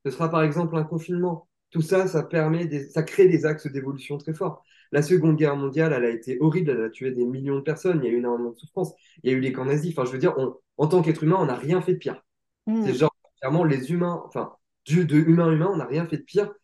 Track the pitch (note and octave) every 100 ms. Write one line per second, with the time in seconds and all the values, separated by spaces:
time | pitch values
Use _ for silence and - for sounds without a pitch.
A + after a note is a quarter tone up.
0 | C#3 C3+ E3 E3 D#3 D#3 E3 D#3+ D#3 D#3+
1 | - F3 F3+ E3 - _ _ E3 D#3 F#3+
2 | F#3 D#3+ - E3 D#3 E3 E3 C#3+ C#3 D#3+
3 | D#3 - F#3 D#3 D3+ D3+ D3 C3+ C3 C#3
4 | - C#3+ - D#3 F3+ - _ _ _ C#3+
5 | D3 F3+ E3 D3+ D3+ C#3+ C#3 C#3+ D#3+ C3+
6 | A#2 A#2 C3 B2 D#3 E3+ D3+ A#2 A2+ -
7 | C3 B2 B2 C3 C#3 C#3 C#3 D3 F#3 E3
8 | A#2 A#2+ A#2+ A#2+ A#2+ A2+ - F#3+ D#3+ -
9 | _ _ B2+ C3 C3 B2+ C3 D3+ E3+ D#3
10 | B2 C3 F3 C#3 C3 - _ - D#3 F3+
11 | D#3+ D#3 D#3 F#3 D#3+ A#2+ C3+ F3+ D#3+ E3+
12 | C3 - _ _ _ _ A3 A3 G3+ B2
13 | D3+ - _ _ C3+ E3 E3 C3+ C3+ F3
14 | F3 E3+ - B2+ - - _ _ - E3+
15 | D#3 D3+ E3 E3+ E3 D#3 F#3 F3 C3+ D3+
16 | E3+ D#3 - F#3+ G3+ -